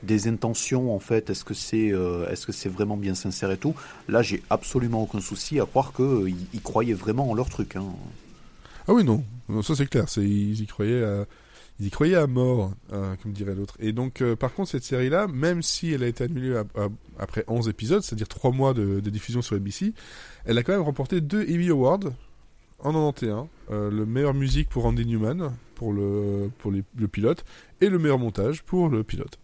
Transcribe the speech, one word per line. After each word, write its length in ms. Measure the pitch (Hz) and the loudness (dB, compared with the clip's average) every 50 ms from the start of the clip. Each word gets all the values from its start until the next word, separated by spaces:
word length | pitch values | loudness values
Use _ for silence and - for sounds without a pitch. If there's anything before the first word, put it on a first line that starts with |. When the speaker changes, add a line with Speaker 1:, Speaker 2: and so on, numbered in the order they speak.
| - | 2
Speaker 1:
des 240 | 95 110 107 101 117 | 2 2 2 4 2
intentions, 640 | 113 107 - 117 113 - - - 131 127 127 123 110 | 0 0 0 -2 0 0 -2 0 0 2 2 2 0
en 60 | 98 | -2
fait. 300 | - - 117 110 107 - | 0 2 2 2 2 0
Est-ce 160 | 98 - - | -6 -6 -4
que 80 | - 110 | -8 -8
c'est, 400 | - - - - 110 110 107 98 | -6 -6 -2 0 2 2 4 2
euh, 360 | 92 90 90 90 87 85 - | 2 2 0 0 -2 -2 -4
est-ce 160 | - - - | -4 -6 -6
que 60 | - | -8
c'est 180 | - - - 98 | -8 -6 -6 -6
vraiment 280 | 92 92 107 104 104 104 | -2 0 0 0 0 -2
bien 180 | 101 98 95 | -2 -2 -2
sincère 360 | 90 - 101 90 - - 98 | -2 -4 -6 -4 -2 -2 -2
et 60 | 95 92 | -2 0
tout ? 160 | - 143 160 - - - - - - - | 0 -2 -2 -2 -8 -18 -18 -16 -6 2
Là, 120 | 101 113 | 4 4
j'ai 220 | 120 101 101 - - - | 4 4 0 -4 0 0
absolument 520 | 107 113 - - - 135 123 117 117 113 110 | -2 0 0 0 0 0 0 2 0 0 -2
aucun 180 | - - 104 | -2 -2 -4
souci 400 | 98 - 104 - - - 151 143 | -4 -4 -6 -6 -6 -2 0 0
à 40 | 110 | 0
croire 280 | - - 131 135 135 - | 2 2 0 0 0 0
que, 100 | - 127 | 0 2
euh, 260 | 139 135 113 95 95 | 2 4 2 2 0
il, 60 | 92 87 90 - - | -2 -4 -6 -8 -10
il 80 | 113 | -10
croyait 320 | - - - 110 113 120 110 | -10 0 0 2 2 2 0
vraiment 380 | 92 95 110 110 127 139 131 | -2 0 -2 0 0 0 0
en 20 | 110 | 0
leur 160 | 110 127 127 | 0 -2 -2
truc, 280 | - - 107 - - 95 | -2 -6 -6 -6 -4 -8
hein. 80 | 98 95 90 90 92 85 - - - - - - - - - - - - - - - - | -6 -6 -8 -10 -12 -14 -16 -18 -20 -20 -20 -20 -20 -20 -20 -20 -20 -20 -20 -10 2 4
Speaker 2:
Ah 60 | 202 | 6
oui, 100 | 240 202 | 6 8
non. 200 | 135 110 107 135 104 117 123 - - | 6 4 4 2 -4 -10 -14 -8 -4
Non, 120 | - 110 | -2 -2
ça, 140 | 104 - 160 | 0 0 2
c'est 100 | 135 143 | 0 0
clair. 200 | 139 - 139 107 147 | 2 2 0 0 2
C'est, 140 | - 113 101 | 0 0 2
ils 380 | 101 104 101 101 104 107 107 | 2 2 2 2 0 -2 -4
y 40 | 107 | -4
croyaient 380 | 104 - - 104 107 120 123 117 | -8 -4 -2 0 0 2 2 2
à, 220 | 107 101 101 101 - - - - - - - - - - - | 0 0 -2 -4 -6 -10 -20 -20 -20 -20 -20 -20 -20 -10 -6
ils 60 | 101 | -6
y 40 | 98 | -4
croyaient 240 | - - 151 165 190 | 0 2 4 4 6
à... 100 | 175 151 | 6 4
mort, 460 | 139 127 123 127 127 127 120 101 95 98 - - - | 4 2 2 4 4 4 2 2 0 -2 -8 -12 -10
euh, 220 | 104 101 98 95 95 92 | -6 -6 -4 -4 -6 -6
comme 120 | - 110 101 | -8 -8 -6
dirait 200 | 98 104 98 95 | -6 -4 -4 -4
l'autre. 220 | 95 98 - - - | -4 -6 -8 -8 -4
Et 120 | 113 110 110 | -4 -2 -2
donc, 280 | 117 127 131 - - 131 | 0 -2 -4 -2 0 2
euh, 120 | 120 117 | 2 2
par 160 | 107 - 127 | 2 0 -4
contre, 200 | - - 196 - | -2 -2 -4 -2
cette 120 | - 135 - | -2 -6 -4
série-là, 440 | - 139 127 127 131 147 180 214 196 | -2 0 0 2 2 2 2 0 0
même 340 | 151 127 143 170 180 170 | -2 0 2 2 2 2
si 320 | 156 - - - - 165 156 | 0 -2 -2 -2 -2 -2 0
elle 80 | 135 | 0
a 60 | 123 120 | 0 0
été 160 | 117 - 123 | 0 -2 -4
annulée 320 | 123 170 131 127 131 127 | -2 -2 -2 -2 0 0
à, 60 | 113 104 98 - | -2 -2 -4 -2
à, 120 | - 101 98 107 - - - - - | -2 -2 -2 -4 -8 -16 -20 -10 -8
après 240 | 101 - - 110 - - | -8 -6 -4 -4 -2 0
onze 220 | 113 120 117 113 | 0 0 0 0
épisodes, 320 | 104 - 110 107 165 214 | -2 -4 0 2 2 2
c'est-à-dire 260 | 196 - 123 107 107 - | 2 -2 -6 -6 -6 -6
trois 220 | - - - 131 | -8 0 0 2
mois 220 | 123 131 135 135 127 | 2 4 2 2 4
de, 260 | 117 104 98 98 98 | 2 2 2 2 0
de 100 | 101 104 | 0 -2
diffusion 320 | 104 107 - - 120 123 117 | -4 -4 -4 -4 -4 -2 -2
sur 120 | - 110 | 0 -2
A 40 | 98 | -2
B 100 | 98 98 | -2 -2
C, 240 | 101 - 185 208 220 - - - - - - - - - - | -4 -2 -2 -2 -2 -4 -14 -18 -18 -18 -18 -18 -18 -12 -2
elle 120 | - 113 117 | 0 0 0
a 60 | 120 | 2
quand 80 | - | 2
même 100 | 190 202 | 2 2
remporté 400 | 170 147 139 - 135 - - 175 | 2 0 -2 -2 -2 0 0 0
deux 220 | 156 147 190 214 208 | 0 0 0 0 0
Emmy 260 | - 170 170 175 180 | 2 0 2 4 4
Awards 300 | 160 139 127 127 170 202 196 156 123 - - - - - - - - - - _ - _ | 4 6 6 4 4 2 0 -4 -6 -8 -14 -20 -20 -20 -20 -20 -20 -20 -20 _ -20 _
en 320 | - 143 156 160 151 147 | -2 0 2 4 2 2
quatre-vingt-onze. 360 | 135 - - 113 104 107 135 160 - - - - | 0 0 -2 -2 -2 -2 -6 -8 -14 -20 -10 -6
Euh, 220 | 107 104 104 104 | -4 -2 -2 0
le 160 | 104 107 107 107 | 0 0 0 0
meilleur 260 | 113 131 143 143 135 | 0 2 2 2 2
musique 360 | 139 139 131 127 143 151 - | 2 2 2 4 2 2 2
pour 140 | - 131 117 | 0 0 2
Randy 220 | 117 113 120 117 | 2 2 2 0
Newman, 460 | 117 117 110 107 107 139 180 180 143 123 120 - - - | 0 0 0 0 0 0 -2 -2 -4 -6 -8 -12 -18 -14
pour 180 | - 120 113 101 | -6 -4 -2 -2
le, 560 | 101 101 101 101 104 104 101 101 101 101 101 123 - | 0 0 0 0 0 0 0 -2 -2 -2 -4 -6 -6
pour 140 | - 104 | -4 -2
les, 120 | 98 98 98 - - 123 | -2 -2 -4 -6 -4 -4
le 100 | 110 101 | -4 -2
pilote, 380 | - - 101 113 - - - - - - - - - - | 0 0 2 2 2 0 -4 -16 -18 -20 -20 -20 0 2
et 80 | - 208 | 4 4
le 100 | 190 175 | 4 4
meilleur 180 | 160 151 135 131 | 4 4 4 4
montage 460 | 123 113 101 - 98 117 151 160 - | 2 0 0 0 0 0 0 -2 -6
pour 260 | - - 180 175 160 | -2 2 2 4 4
le 140 | 135 110 110 | 4 2 0
pilote. 340 | - - 92 92 - - - | -2 -4 -4 -4 -8 -12 -20